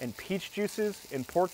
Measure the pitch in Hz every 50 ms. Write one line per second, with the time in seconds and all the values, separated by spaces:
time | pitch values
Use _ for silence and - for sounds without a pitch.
0 | 175 120 - - - - 190 190 - - - 202 208 202 - - 214 208 196 -
1 | - - - 131 - - - 175 185 175